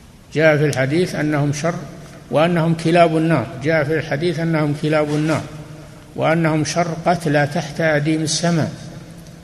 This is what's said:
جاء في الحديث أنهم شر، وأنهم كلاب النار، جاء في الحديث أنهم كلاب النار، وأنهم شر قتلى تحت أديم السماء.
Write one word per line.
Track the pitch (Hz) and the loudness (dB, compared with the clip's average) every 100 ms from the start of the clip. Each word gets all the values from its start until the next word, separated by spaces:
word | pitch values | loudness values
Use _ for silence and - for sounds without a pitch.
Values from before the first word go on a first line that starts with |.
| - - - | -20 -20 -8
جاء | 143 160 147 | 2 4 6
في | 151 | 4
الحديث | 127 135 160 175 | 2 0 2 0
أنهم | 156 151 147 147 | 0 0 0 0
شر، | 143 165 180 - - - - - | 0 -2 -4 -8 -14 -18 -18 -2
وأنهم | 139 170 170 165 | 2 2 2 2
كلاب | 160 160 175 170 160 | 0 4 4 4 4
النار، | 160 151 107 - | 2 0 -2 -4
جاء | 151 160 | -2 0
في | 143 160 | 0 -2
الحديث | - 139 175 156 | -2 -2 -2 -2
أنهم | 165 156 151 147 | 0 0 0 0
كلاب | 156 156 147 | 0 2 2
النار، | 151 156 135 - - - - - - - - | 0 0 -2 -4 -12 -16 -18 -20 -20 -14 -2
وأنهم | 139 165 160 156 | 0 2 2 0
شر | 143 170 170 160 175 | 0 -2 -2 -2 0
قتلى | 175 151 147 143 | 0 2 2 2
تحت | 165 156 - | -2 -4 -2
أديم | 160 147 151 156 | 0 2 2 0
السماء. | 156 - 170 170 110 - - - - - - - | 0 -2 0 0 0 -4 -14 -16 -18 -20 -20 -20